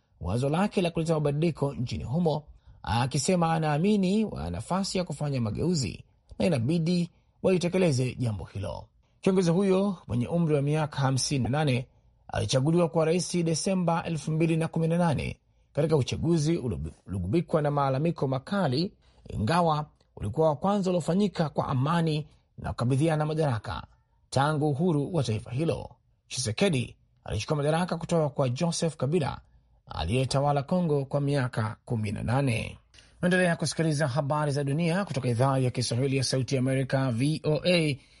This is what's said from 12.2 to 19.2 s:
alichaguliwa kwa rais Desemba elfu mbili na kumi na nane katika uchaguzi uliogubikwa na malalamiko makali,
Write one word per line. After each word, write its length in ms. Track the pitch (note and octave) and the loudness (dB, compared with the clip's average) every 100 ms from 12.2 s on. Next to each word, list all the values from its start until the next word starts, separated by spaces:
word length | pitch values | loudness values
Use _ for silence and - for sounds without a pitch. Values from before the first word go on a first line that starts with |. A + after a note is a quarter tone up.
| - | -8
alichaguliwa 600 | - G#2+ C3 C#3+ E3+ E3+ | -4 0 2 2 2 2
kwa 160 | E3+ D#3 | 2 2
rais 320 | F3 - F3+ | 2 0 -2
Desemba 600 | E3 D#3+ G3+ F#3+ E3+ E3 | 0 0 0 0 0 0
elfu 280 | - D#3 - | -2 -6 -2
mbili 260 | D#3 E3 E3 | 0 2 2
na 100 | D#3+ | 0
kumi 200 | E3 D#3+ | 0 0
na 100 | E3+ | 2
nane 400 | E3+ C3 - - _ _ _ | 2 0 -4 -8 _ _ _
katika 220 | - D#3 D3+ | 0 2 2
uchaguzi 600 | - - D#3 E3+ D3+ E3+ | 2 0 2 2 2 0
uliogubikwa 1040 | B2 C#2+ D2+ - - F#2+ F2+ D#3+ E3+ D#3+ | -2 -4 -6 -10 -8 -6 0 -2 0 0
na 100 | C#3+ | 0
malalamiko 560 | C#3+ C#3 C3 E3 D3+ C3+ | 0 0 0 0 0 -2
makali, 640 | B2+ - G3+ D#3 C3 F#3+ - _ _ | -2 -2 0 0 0 -2 -6 _ _